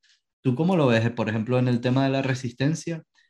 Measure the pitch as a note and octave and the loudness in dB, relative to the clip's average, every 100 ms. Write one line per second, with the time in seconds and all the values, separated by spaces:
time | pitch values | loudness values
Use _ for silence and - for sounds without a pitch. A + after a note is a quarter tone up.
0 | _ _ _ _ C3 B2 E3+ F#3 C3+ A2+ | _ _ _ _ -2 0 2 4 4 4
1 | A#2 A#2 G#2+ A2 A2 B2+ B2+ A#2+ B2 C3 | 2 -2 -4 -2 -2 0 2 0 0 0
2 | C3+ C3+ C3 B2+ A#2+ - C#3 D#3+ E3+ D#3+ | 0 0 -2 -4 -6 -4 -2 -2 -6 -10
3 | - _ | -12 _